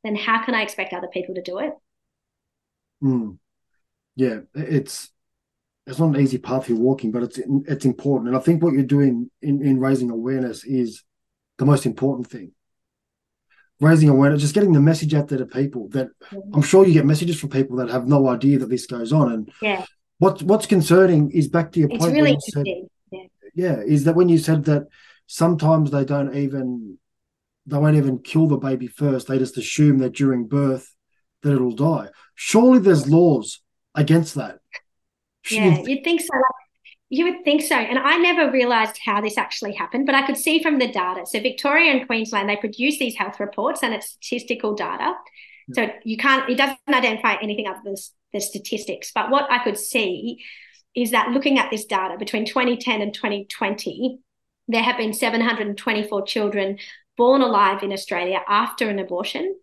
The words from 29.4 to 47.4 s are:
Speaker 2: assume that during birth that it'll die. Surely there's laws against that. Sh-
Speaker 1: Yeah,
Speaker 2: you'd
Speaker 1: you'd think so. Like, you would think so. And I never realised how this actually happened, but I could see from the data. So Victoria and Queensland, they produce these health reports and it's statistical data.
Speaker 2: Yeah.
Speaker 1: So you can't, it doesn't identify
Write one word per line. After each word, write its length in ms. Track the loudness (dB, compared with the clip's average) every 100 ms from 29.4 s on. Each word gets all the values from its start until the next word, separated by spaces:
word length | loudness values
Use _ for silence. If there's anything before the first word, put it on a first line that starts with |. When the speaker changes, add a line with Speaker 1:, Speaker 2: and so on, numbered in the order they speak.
| -2 -6
Speaker 2:
assume 400 | -6 2 4 4
that 160 | 0
during 320 | 0 0 0 -2
birth 480 | 0 0 -2 -8 _ _ _ _ _
that 100 | 0
it'll 220 | 2 0
die. 340 | 0 0 0 -6 _ _
Surely 440 | -12 2 6 8 8
there's 300 | 6 4 4
laws 520 | 6 6 2 -2 -16 _ _ _
against 420 | -2 4 2 2 -8
that. 220 | -10 -14 _ -20 _ _ _ _ _ _
Sh- 100 | -6
Speaker 1:
Yeah, 260 | 2 4 4
Speaker 2:
you'd 100 | 0
Speaker 1:
you'd 160 | -4
think 160 | -2 -2
so. 80 | -2
Like, 100 | 0 0 -2 _ _ _ _ _
you 140 | -2 -2
would 180 | 0
think 160 | 0 0
so. 160 | 2 -2
And 220 | 0 -2
I 180 | 0 2
never 340 | 2 2 2
realised 480 | 2 2 0 0 -6
how 160 | -4 -4
this 160 | -2 -4
actually 380 | -6 -8 -10
happened, 320 | -8 -6 -2 2
but 80 |
I 120 | 2 0
could 120 | -2
see 240 | 0 0
from 160 | 0 0
the 120 | 0
data. 320 | -2 -4 -6 -6
So 140 | -4
Victoria 520 | -4 -2 0 2 4
and 140 | 2 -2
Queensland, 420 | -4 -2 -4 -2
they 80 | -4
produce 420 | -6 -2 -2 -2
these 180 | -6 -4
health 220 | -8 -6
reports 440 | -8 -4 -4 -4
and 100 | -4
it's 200 | -6 -10
statistical 640 | -18 -10 -10 -6 -6 -4
data. 380 | -4 -6 -4 -4 -6 -16 -20 -20 -20 -8
Speaker 2:
Yeah. 60 |
Speaker 1:
So 180 | -4 -4 -6
you 120 | -10 -2
can't, 320 | 0 0 0
it 80 | 0
doesn't 220 | -2 -2 -2
identify 480 | 0 0 -2 -2 -2